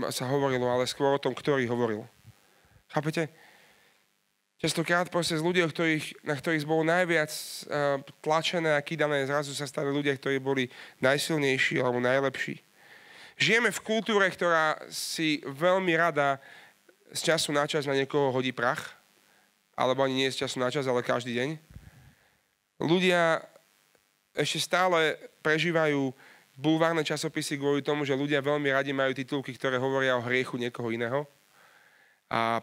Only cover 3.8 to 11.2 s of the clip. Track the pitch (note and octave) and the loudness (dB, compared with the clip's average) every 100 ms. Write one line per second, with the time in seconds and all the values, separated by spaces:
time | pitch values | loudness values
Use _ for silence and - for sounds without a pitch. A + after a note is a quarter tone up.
3.8 | _ _ _ _ _ _ _ _ D#3+ E3+ | _ _ _ _ _ _ _ _ -2 -2
4.8 | D#3+ F3 F3 F3 E3 D#3+ E3 F3+ D#3+ D3+ | 0 0 0 -2 0 0 0 2 2 2
5.8 | E3 D#3 - - - C#3 E3+ D#3+ D3 D#3+ | 0 0 -4 -10 -6 -4 -2 -2 0 0
6.8 | D#3+ F3 F3 D#3+ D3+ - - - - D3 | 2 2 2 2 0 -6 -12 -12 -6 -2
7.8 | C#3+ C3+ - - D#3 D#3+ D#3 F3 D#3+ D3 | 0 -2 -6 -6 0 0 0 0 2 2
8.8 | C#3+ D#3+ D3+ C#3+ C3+ C#3+ C#3+ C3 C#3 - | 0 -2 0 0 0 -2 -4 -8 -8 -4
9.8 | C#3+ C#3+ C#3+ C3+ C#3 C3+ C3 C3+ B2 - | -2 0 0 -2 -2 -2 0 -2 -2 -8
10.8 | - - C3 D3 | -20 0 2 2